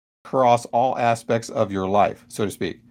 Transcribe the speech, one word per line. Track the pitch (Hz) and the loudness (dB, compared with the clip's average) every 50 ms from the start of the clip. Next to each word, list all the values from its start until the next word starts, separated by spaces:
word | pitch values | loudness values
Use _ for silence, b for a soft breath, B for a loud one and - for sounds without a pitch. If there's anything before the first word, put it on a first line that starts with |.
| _ _ _ _ _ | _ _ _ _ _
across | - - 135 131 123 120 120 - | -4 0 2 4 4 4 4 2
all | - - 117 123 131 - | -2 -2 0 0 0 0
aspects | - 127 117 117 117 - - 120 117 123 - | 0 0 0 0 -2 -2 -2 -2 -2 -2 -4
of | - 120 110 101 | -4 -4 -2 -2
your | 98 98 95 | -2 -4 -2
life, | 92 98 104 98 85 - - - _ | 0 2 2 2 2 0 -4 -14 _
so | - - 110 | -6 -6 -4
to | 98 | -4
speak. | 85 - 98 87 - - _ b | -4 -6 -8 -8 -8 -10 _ b